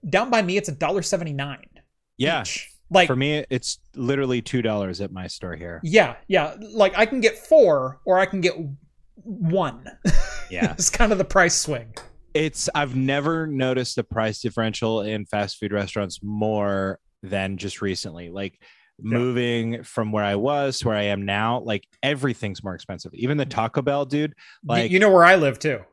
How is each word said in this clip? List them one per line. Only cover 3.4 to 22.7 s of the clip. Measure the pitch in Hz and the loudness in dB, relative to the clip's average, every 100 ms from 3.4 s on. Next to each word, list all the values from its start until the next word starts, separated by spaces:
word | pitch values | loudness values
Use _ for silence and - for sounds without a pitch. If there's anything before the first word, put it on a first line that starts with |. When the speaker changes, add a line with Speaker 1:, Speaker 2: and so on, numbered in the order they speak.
| - | -2
Speaker 2:
it's | 127 - - _ | -4 -4 -10 _
literally | - 123 139 131 123 | -8 -2 0 0 -2
two | 113 123 | -2 -2
dollars | 113 104 98 90 | 0 -2 -4 -6
at | 98 | -8
my | 92 92 | -8 -12
store | - 90 82 | -12 -12 -10
here. | 87 85 | -12 -10
Speaker 1:
Yeah, | 165 208 151 120 - | 2 4 4 -2 -2
yeah. | 185 151 170 | 0 0 -6
Like, | 214 220 196 - | -12 2 2 4
I | 220 | 0
can | 262 | 2
get | 226 - | 0 0
four | - 320 208 147 131 135 | 4 6 8 4 0 -6
or | - 185 | 0 2
I | 190 | 2
can | 196 | 0
get | 175 160 151 139 _ _ _ - | -2 -2 -10 -12 _ _ _ -20
one. | 208 214 165 185 156 117 - - | -14 -4 -2 0 -2 -6 -18 -6
<laughs> | 185 - - - - | 4 6 4 -2 -8
Speaker 2:
Yeah. | 87 - | -2 -2
Speaker 1:
It's | - - | 0 -2
kind | - 226 | 2 2
of | 202 | 4
the | |
price | 180 196 170 - | 2 4 4 2
swing. | - 131 113 - - - _ | -2 -6 -8 -18 -20 -20 _
Speaker 2:
It's, | 151 156 - - | -2 -2 -2 -4
I've | 156 143 | -2 -2
never | 127 131 143 143 165 160 | 0 0 0 0 -2 -4
noticed | 139 131 127 120 - | -2 0 0 -2 -4
the | |
price | 113 113 110 104 | -4 -2 -2 -2
differential | 117 110 113 107 113 113 | -6 -2 -4 -2 -2 -2
in | 104 107 | -2 -6
fast | 101 104 98 - | -4 -4 -4 -6
food | 104 | -4
restaurants | 104 98 - 98 - | -4 -4 -4 -6 -8
more | 101 107 107 107 101 98 95 95 _ _ | -8 -4 -2 0 0 0 -2 -6 _ _
than | 95 98 95 98 | -6 -4 -4 -4
just | 101 - | -8 -6
recently. | 101 92 101 82 87 | -4 -4 -8 -12 -12
Like, | 92 98 _ - _ _ _ | -10 -10 _ -20 _ _ _
Speaker 1:
Yeah. | 107 120 | -4 -2
Speaker 2:
moving | 123 123 120 117 113 117 | 0 0 0 -2 -4 -6
from | - - 107 | -8 -4 -2
where | 107 | 0
I | 101 101 | 0 0
was | 123 143 139 127 | 0 0 -2 -2
to | 120 | -2
where | 107 | 0
I | |
am | 104 101 | 0 -2
now, | 98 101 113 120 | -2 0 0 -2
like, | 117 104 _ _ | -2 -6 _ _
everything's | 135 143 135 113 107 92 | -4 0 -2 -2 -6 -6
more | 101 | -10